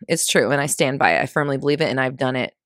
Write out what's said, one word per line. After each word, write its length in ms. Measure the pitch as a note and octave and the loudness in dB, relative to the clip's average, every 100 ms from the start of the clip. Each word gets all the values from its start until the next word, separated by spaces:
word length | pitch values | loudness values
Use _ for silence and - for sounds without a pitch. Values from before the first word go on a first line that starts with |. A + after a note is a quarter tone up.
| - | -4
It's 180 | E3 - | -2 2
true. 240 | F3+ A2+ | 2 2
And 100 | C#3+ | 2
I 60 | C#3 | 0
stand 320 | - D#3 C#3 | 0 0 2
by 140 | G#2 | 2
it. 100 | D#2 | 2
I 60 | C3 | 0
firmly 300 | D#3+ C#3+ C3+ | -2 -2 -2
believe 220 | C#3+ D3 | 0 0
it. 100 | D#3 | 0
And 100 | C3 | 0
I've 180 | C3 C3+ | -2 -2
done 180 | C3 B2+ | -4 -2
it 200 | - - | -6 -10